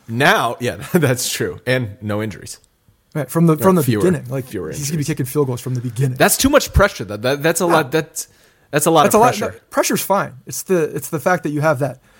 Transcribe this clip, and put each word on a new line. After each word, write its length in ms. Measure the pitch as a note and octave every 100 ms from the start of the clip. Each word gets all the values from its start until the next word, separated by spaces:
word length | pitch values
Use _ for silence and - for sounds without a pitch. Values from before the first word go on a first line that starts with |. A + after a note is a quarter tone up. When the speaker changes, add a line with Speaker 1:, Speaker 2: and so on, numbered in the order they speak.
| -
Speaker 1:
now, 480 | A#2 D3+ G#3+ B2 A#2+
yeah, 160 | A#2+ F2
<laughs> 160 | -
that's 360 | F3+ C#3+ B2+ -
true. 300 | - A2+ - -
And 300 | B2+ A2+ G2
no 220 | G#2 G#2
injuries. 360 | G#2+ F#2+ - - _ _ _ _ _
Speaker 2:
Right, 160 | D#3 C3+
from 160 | E3 E3
the, 80 |
Speaker 1:
Or 40 | D#3
Speaker 2:
from 180 | F#3+ F#3
the 60 |
Speaker 1:
fewer, 200 | C3 G#2+
Speaker 2:
beginning. 260 | F3 D#3+ B2
Like, 160 | C3+ B2+
Speaker 1:
fewer 220 | G2+ D#2
Speaker 2:
he's 100 | - C#3+
gonna 80 | D#3
be 20 |
Speaker 1:
injuries. 60 | D3
Speaker 2:
kicking 200 | D3+ C3
field 200 | D3 C3+
goals 120 | A#2+
from 140 | -
the 60 | B2+
beginning. 360 | B2 G#2+ C3+ B2+
Speaker 1:
That's 180 | F#3+ -
too 120 | C4+
much 220 | C#4+ -
pressure. 320 | - G3 -
That, 180 | G2+ G#2
that, 200 | B2 C#3+
that's 180 | D#3 E3
a 40 | F3
Speaker 2:
Yeah. 60 |
Speaker 1:
lot. 200 | D#3+ C3+
That's, 360 | D#3+ D#3+ - - _ _ _ _
that's 160 | D3 E3+
a 40 |
lot 140 | D#3+
Speaker 2:
That's 100 | C#3+
Speaker 1:
of 60 | G#3
Speaker 2:
a 40 |
lot. 120 | A#3+ G#3
Speaker 1:
pressure. 160 | A#3
Speaker 2:
No, 60 | - _
pressure's 320 | - D#4 A3
fine. 320 | - G3 C#3 B2 -
It's 160 | -
the, 200 | - F#3 D3+
it's 140 | D3+ -
the 100 | D#3+
fact 220 | F#3+ F3+
that 60 | D#3+
you 100 | D3
have 160 | D#3 C#3
that. 220 | C#3+ B2 _ _